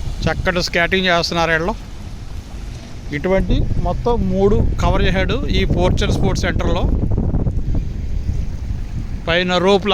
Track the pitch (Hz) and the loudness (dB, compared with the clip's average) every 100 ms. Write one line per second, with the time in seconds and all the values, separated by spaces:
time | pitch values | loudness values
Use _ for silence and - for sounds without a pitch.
0 | - - 165 156 185 175 - 175 170 190 | -4 -4 -2 0 0 0 0 0 2 2
1 | 185 170 160 170 165 160 180 220 - - | 2 2 0 0 0 0 0 -6 -10 -12
2 | - - - - - - - - - - | -12 -12 -10 -10 -10 -12 -10 -12 -12 -12
3 | - 147 185 190 180 175 185 - 175 175 | -8 -4 0 2 2 2 2 0 0 0
4 | 240 233 190 190 202 233 - - 175 190 | 0 0 0 2 4 4 4 2 2 4
5 | 196 190 185 247 - 190 185 175 180 175 | 4 2 0 0 0 0 2 2 2 2
6 | 202 - 196 175 180 170 170 175 - - | 0 2 0 0 0 0 0 0 2 0
7 | - - - - - - - - - - | 0 0 0 0 0 -2 0 -2 -2 -4
8 | - - - - - - - - - - | -4 -2 -2 -2 -4 -4 -4 -6 -4 -6
9 | - - 165 170 180 180 190 202 202 | -6 -6 -2 0 2 2 4 4 4